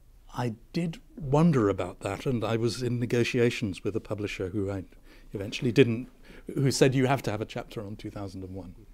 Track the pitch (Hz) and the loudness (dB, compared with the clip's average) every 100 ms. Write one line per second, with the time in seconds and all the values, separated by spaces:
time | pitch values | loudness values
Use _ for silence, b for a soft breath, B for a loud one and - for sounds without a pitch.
0 | - - - - 123 107 - 170 170 165 | -20 -20 -12 -4 -4 -4 -8 -4 -4 -6
1 | - - 143 147 170 131 101 95 90 - | -16 -12 2 6 6 6 4 2 -4 -6
2 | 101 98 147 120 104 113 117 113 117 120 | -6 -4 -2 -2 0 0 0 -2 -2 -2
3 | 120 123 113 127 120 - 104 90 104 104 | 0 2 2 4 2 2 -4 -4 -4 -4
4 | - 104 104 - 92 104 98 98 87 - | -4 -6 -4 -4 -4 -2 -2 -4 -8 -18
5 | B B B 110 98 - 127 117 127 113 | B B B -10 -8 -4 2 4 4 4
6 | 127 - B B - - 135 - 139 131 | -6 -16 B B -8 0 0 4 4 6
7 | 127 135 - 104 107 120 - - 98 107 | 2 2 -2 -4 -6 -8 -10 -10 -10 -10
8 | 110 104 101 92 92 95 90 87 104 | -10 -10 -10 -10 -10 -10 -12 -16 -20